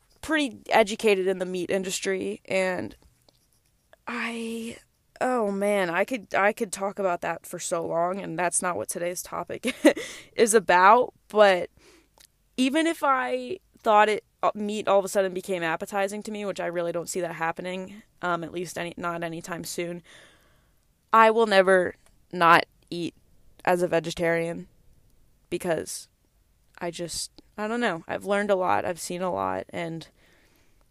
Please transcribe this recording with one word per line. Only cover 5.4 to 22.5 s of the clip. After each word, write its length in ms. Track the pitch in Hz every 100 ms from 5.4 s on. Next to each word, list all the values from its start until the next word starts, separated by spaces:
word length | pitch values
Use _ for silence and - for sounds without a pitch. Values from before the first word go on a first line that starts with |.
| 202
man, 400 | 196 202 202 175
I 160 | 170 202
could, 300 | 247 - -
I 180 | 202
could 180 | - 208
talk 280 | - 294 202
about 220 | 190 175
that 260 | 170 165 -
for 100 | 175
so 260 | - 170
long, 380 | 165 165 175 196
and 160 | 175 165
that's 240 | 175 -
not 160 | 180 165
what 120 | -
today's 340 | 180 170 180
topic 520 | - 165 175 - 247 -
<laughs> 520 | 320 - - - - -
is 180 | 220
about, 600 | 220 170 180 190 240 - - -
but 420 | 208 202 180 - _ _ _ _ _ _ _ _ -
even 280 | 262 302 330
if 180 | 320
I 540 | 285 262 254 254 247 - _ _
thought 280 | 233 208 214
it, 140 | 208 - -
uh, 80 | 180
meat 340 | 208 208 214 -
all 120 | 196
of 60 | 185
a 40 |
sudden 240 | 208 190
became 300 | 185 190 180
appetizing 580 | 165 165 196 202 196 208
to 80 | 208
me, 140 | 208 202
which 140 | 180
I 60 | 175
really 240 | 175 170
don't 180 | 170 156
see 120 | 190
that 140 | 170 165
happening, 680 | 165 - 180 185 190 208 - -
um, 220 | 180 170
at 80 | 160
least 260 | 175 170 185
any, 160 | 170 -
not 260 | 175 170
anytime 400 | 170 165 185 165
soon, 400 | 165 - 175 175 - - - _ _ _ _ _ _ _ -
I 180 | 226 220
will 160 | 220 220
never 480 | 190 185 185 175 - _ _ _
not 340 | 180 170